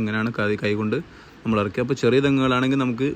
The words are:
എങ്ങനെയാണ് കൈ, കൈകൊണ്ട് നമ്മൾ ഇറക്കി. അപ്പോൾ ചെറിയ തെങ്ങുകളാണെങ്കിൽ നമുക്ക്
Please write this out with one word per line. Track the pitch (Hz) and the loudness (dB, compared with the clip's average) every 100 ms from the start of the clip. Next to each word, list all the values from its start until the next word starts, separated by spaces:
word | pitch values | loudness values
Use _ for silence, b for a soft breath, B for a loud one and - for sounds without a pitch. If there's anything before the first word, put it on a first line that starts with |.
എങ്ങനെയാണ് | 107 110 117 113 | -2 -2 -2 -2
കൈ, | 104 104 | -2 0
കൈകൊണ്ട് | 104 104 107 131 - B B B | -2 -2 -2 -4 -6 B B B
നമ്മൾ | 117 107 | -2 0
ഇറക്കി. | 101 123 | 0 -2
അപ്പോൾ | 127 131 | -2 0
ചെറിയ | 117 131 139 | 2 4 4
തെങ്ങുകളാണെങ്കിൽ | 135 131 127 131 139 | 2 2 2 2 0
നമുക്ക് | 127 117 135 | 0 -2 -4